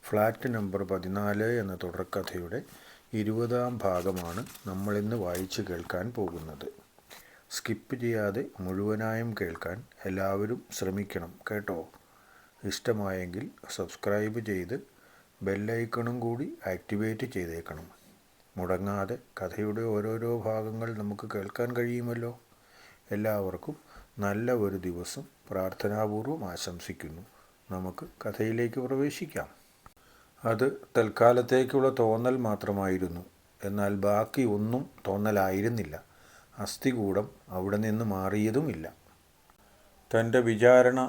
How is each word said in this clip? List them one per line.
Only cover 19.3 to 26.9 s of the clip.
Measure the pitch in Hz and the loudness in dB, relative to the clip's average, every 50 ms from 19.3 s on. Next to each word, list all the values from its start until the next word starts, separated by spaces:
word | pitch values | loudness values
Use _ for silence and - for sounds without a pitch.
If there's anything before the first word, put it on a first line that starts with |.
| _ | _
കഥയുടെ | - 95 90 - - 104 107 104 110 113 | -8 -6 -6 -4 -4 -2 -2 -2 -2 -2
ഓരോരോ | 117 107 104 104 110 113 113 117 117 117 117 | 0 0 0 0 -2 -2 -2 -2 -2 -2 0
ഭാഗങ്ങൾ | 104 110 110 110 110 110 110 113 117 117 113 | 0 -2 -2 -2 -4 -4 -6 -6 -6 -6 -4
നമുക്ക് | 107 104 104 104 101 - 107 | -4 -4 -4 -4 -6 -8 -6
കേൾക്കാൻ | - 104 95 101 - - 120 123 123 | -6 -6 -6 -6 -4 -2 -2 -2 0
കഴിയുമല്ലോ. | 120 120 120 120 123 120 120 117 117 117 117 120 - _ _ - _ _ _ - - - - - _ _ - | -2 -2 0 -2 -2 -2 -4 -4 -4 -4 -6 -8 -10 _ _ -20 _ _ _ -20 -20 -20 -20 -20 _ _ -6
എല്ലാവർക്കും | 104 104 107 110 107 104 98 92 90 90 - - 151 - - - - - - _ _ - | -4 0 0 2 2 2 0 -2 -4 -6 -8 -10 -10 -10 -14 -20 -20 -20 -20 _ _ -2
നല്ല | 101 101 101 107 117 123 127 | -2 0 0 0 2 2 2
ഒരു | 120 104 98 95 95 | 2 2 0 0 -2
ദിവസം | 87 92 85 87 87 - - - 160 - _ _ _ | -4 -4 -4 -4 -8 -8 -10 -10 -12 -14 _ _ _
പ്രാർത്ഥനാപൂർവം | - 101 95 92 95 92 - - 104 104 107 110 107 104 107 110 135 156 160 110 | -6 -4 -2 -2 -2 -4 -2 -2 -2 0 2 0 0 0 -2 -2 -2 -4 -4 -6
ആശംസിക്കുന്നു. | 92 87 85 - - 87 87 - - | -8 -6 -6 -8 -8 -8 -10 -8 -10